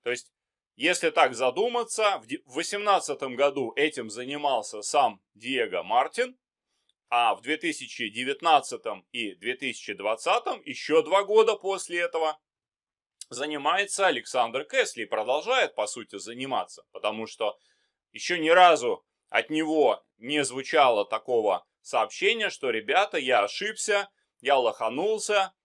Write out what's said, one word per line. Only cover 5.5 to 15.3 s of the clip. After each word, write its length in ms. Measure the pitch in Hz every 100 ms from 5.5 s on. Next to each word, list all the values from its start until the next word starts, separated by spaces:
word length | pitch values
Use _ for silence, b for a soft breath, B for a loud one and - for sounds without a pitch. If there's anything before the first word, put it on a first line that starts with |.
| 131 110 87
Мартин, 560 | 87 117 139 - 254 254 _ _ _ _ _ _ _
а 240 | 120 117
в 80 | 101
две 160 | 117 156
тысячи 500 | 170 143 123 - 110
девятнадцатом 1000 | 107 127 135 170 147 - 120 113 95 _
и 220 | 120 107
две 200 | 90 107
тысячи 380 | 127 135 113 -
двадцатом, 720 | 95 101 110 165 226 - 240
еще 380 | - 127 - 160
два 220 | 156 196
года 320 | 196 214 220 208
после 420 | 190 190 - 175
этого, 420 | 175 165 160 151 _ _ _ _ _ _ _ _ -
занимается 760 | 120 147 147 147 180 196 - 190
Александр 580 | 127 - 127 117 127
Кесли 380 | 151 262 220 -
и 40 | 104
продолжает, 680 | 110 110